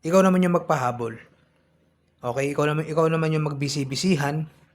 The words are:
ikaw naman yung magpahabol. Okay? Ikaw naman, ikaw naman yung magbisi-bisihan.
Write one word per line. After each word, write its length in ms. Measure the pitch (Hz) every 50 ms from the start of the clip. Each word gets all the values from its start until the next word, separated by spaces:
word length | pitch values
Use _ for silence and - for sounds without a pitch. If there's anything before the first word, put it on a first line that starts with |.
| -
ikaw 180 | 160 175 190 190
naman 220 | 190 185 185 180
yung 100 | 175 175
magpahabol. 640 | 170 170 - 160 143 127 123 120 117 117 113 110 113 - _ _ _ _ _ _ _ _ _ _ _ _ _ _ _ _ _ _ _ -
Okay? 220 | 123 117 135 139 143 143
Ikaw 100 | 151 147 147
naman, 160 | 151 156 156
ikaw 180 | 160 156 165 160 160
naman 240 | 165 160 160 160 156
yung 160 | 156 151 147
magbisi-bisihan. 960 | 147 139 143 139 135 147 139 131 139 135 - 190 185 139 143 139 147 156 156 - _ _ _ _